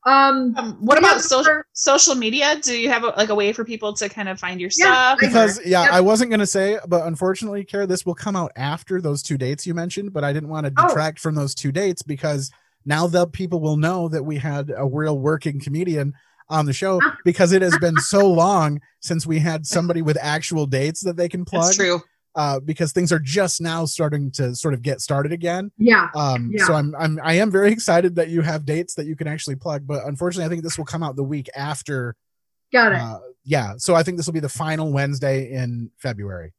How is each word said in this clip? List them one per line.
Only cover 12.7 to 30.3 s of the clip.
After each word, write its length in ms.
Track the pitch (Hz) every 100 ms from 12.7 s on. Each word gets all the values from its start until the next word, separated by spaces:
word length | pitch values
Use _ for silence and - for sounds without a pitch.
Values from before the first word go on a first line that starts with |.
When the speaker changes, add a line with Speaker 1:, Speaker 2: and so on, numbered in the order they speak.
| _ -
Speaker 3:
now 200 | 151 175
the 200 | 175 175
people 340 | - 185 175
will 160 | 156 151
know 320 | 156 185 165
that 140 | 156
we 120 | 139 151
had 340 | 147 143 143
a 120 | 107 139
real 320 | 135 156 147
working 420 | 135 156 165 147
comedian 540 | 143 147 180 156 139 139 _ _ _
on 160 | 156
the 80 | 147
show 280 | 135 190 185
Speaker 1:
<laughs> 240 | 185 -
Speaker 3:
because 280 | - - 180
it 80 | 190
has 160 | 185 156
been 200 | 170 156
so 280 | 139 202 196
long 540 | 170 175 202 151 147 _ _
since 260 | - 165 160
we 140 | 160
had 260 | 156 160 151
somebody 340 | 180 170 170
with 160 | 160 151
actual 440 | 147 151 151 160
dates 360 | 143 131 143 165
that 140 | 185 175
they 120 | 175
can 160 | 180
plug. 200 | 175 180
Speaker 2:
That's 120 | 170 185
true. 240 | 190 175 - _ _
Speaker 3:
Uh, 260 | 165 147 139
because 320 | 143 156 160
things 180 | - 180
are 80 | 160
just 420 | 135 165 190 -
now 240 | 165 165
starting 460 | 165 - 156 147 139
to 240 | 135 131
sort 180 | 123 165
of 80 | 135
get 200 | 123 135
started 320 | - 139 143
again. 400 | 170 170 175 202 _
Speaker 1:
Yeah. 320 | 226 214 175
Speaker 3:
Um, 380 | 151 143 127 117
Speaker 1:
Yeah. 120 | 214 175
Speaker 3:
so 80 |
I'm, 200 | 156 143 147
I'm, 220 | 160 156
I 140 | 156
am 160 | 170 214
very 220 | 190 202
excited 420 | 220 - 170 180
that 140 | 175 160
you 140 | 170
have 220 | 160 156
dates 300 | 143 151 175
that 120 | - 151
you 100 | 156
can 100 | 156
actually 300 | 151 - 135
plug, 320 | 175 147 139
but 180 | 143 120
unfortunately, 380 | 139 175